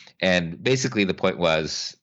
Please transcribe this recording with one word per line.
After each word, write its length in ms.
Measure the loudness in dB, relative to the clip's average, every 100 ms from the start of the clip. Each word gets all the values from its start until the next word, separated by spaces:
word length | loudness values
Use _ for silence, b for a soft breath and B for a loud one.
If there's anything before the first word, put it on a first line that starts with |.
| B _
and 420 | 0 2 0 -4
basically 420 | 0 0 0 0
the 100 | 0
point 240 | 0 -2 2
was 580 | 2 2 0 -6 -10 -14